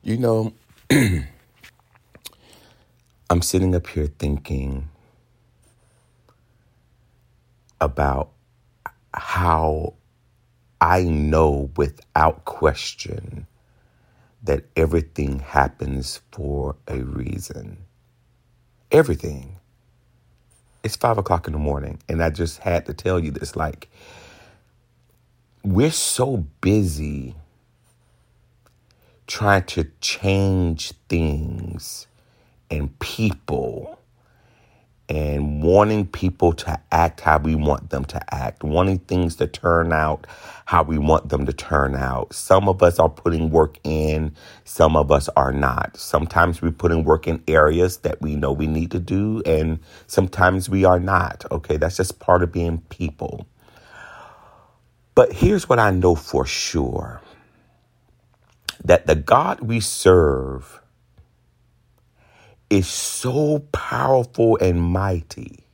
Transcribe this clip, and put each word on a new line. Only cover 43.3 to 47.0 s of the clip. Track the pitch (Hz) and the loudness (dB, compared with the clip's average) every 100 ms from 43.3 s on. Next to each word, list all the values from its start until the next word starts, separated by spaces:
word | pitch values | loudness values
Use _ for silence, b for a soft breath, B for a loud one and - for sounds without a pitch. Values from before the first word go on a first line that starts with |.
| 82 80 | 0 2
work | 80 76 - | 4 2 0
in, | 76 78 78 78 78 76 B B - | -4 -2 0 0 -2 -8 B B -18
some | - 80 78 | 2 4 4
of | 71 | 4
us | 73 71 | 2 2
are | - 67 | 0 0
not. | 69 69 62 - - | 0 0 -2 -6 -10
Sometimes | - 76 80 - 87 80 | -4 -2 0 2 2 2
we're | 85 | -4
putting | 78 87 82 | -2 0 0